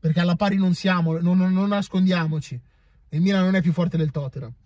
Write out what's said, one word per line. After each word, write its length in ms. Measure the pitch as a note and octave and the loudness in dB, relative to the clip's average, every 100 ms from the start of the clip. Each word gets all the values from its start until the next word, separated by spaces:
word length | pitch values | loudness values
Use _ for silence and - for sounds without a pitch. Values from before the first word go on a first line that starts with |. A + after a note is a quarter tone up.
Perché 200 | E3 D#3 | 0 0
alla 160 | F3 F3 | 0 2
pari 200 | G3+ G3 | 0 2
non 180 | F#3+ | 0
siamo, 440 | F3 F#3+ F3+ E3 D#3+ | 0 0 0 0 0
non, 180 | F3 F#3 | 2 2
non, 160 | F#3 | 2
non 160 | F#3 G3+ | 0 0
nascondiamoci. 920 | G3+ G3 F#3 F#3 F3+ D#3+ D#3 - B2+ - _ _ _ _ | -2 -2 0 2 2 -2 -4 -8 -12 -14 _ _ _ _
Il 100 | D3+ | -2
Milan 240 | F#3 G3 | 2 2
non 120 | F#3 F#3+ | 2 2
è 40 | |
più 120 | F3 | 0
forte 240 | E3 E3 E3 | 0 -2 0
del 140 | D#3 | -2
Tottenham. 420 | D3 C3+ C3 A#2 B2 | -4 -8 -10 -14 -16